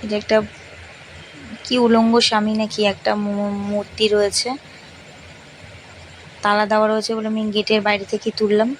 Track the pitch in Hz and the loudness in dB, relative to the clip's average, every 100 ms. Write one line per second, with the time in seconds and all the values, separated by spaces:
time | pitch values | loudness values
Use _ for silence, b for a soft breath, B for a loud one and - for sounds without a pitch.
0 | 214 208 - 220 208 - - - - - | -4 -6 2 0 0 -14 -20 -20 -20 -20
1 | - - - - - - - 247 240 226 | -20 -20 -20 -20 -16 -14 -4 2 4 6
2 | 226 233 233 220 214 214 214 - 208 196 | 6 4 4 0 0 -2 -4 0 0 0
3 | - 208 208 202 202 202 202 208 202 - | -2 -2 -2 -4 -4 -4 -4 -4 -6 -2
4 | 214 208 202 190 240 277 - - - - | 2 2 2 0 -4 -8 -12 -20 -20 -20
5 | - - - - - - - - - - | -20 -20 -20 -20 -20 -20 -20 -20 -20 -20
6 | - - - - 208 208 208 214 214 220 | -20 -20 -20 -4 0 2 2 2 2 0
7 | 214 226 214 220 214 208 208 214 208 208 | -2 -4 -4 -2 -2 -2 0 0 2 -2
8 | 196 208 220 - 214 208 226 | -2 -4 -4 -2 0 2 2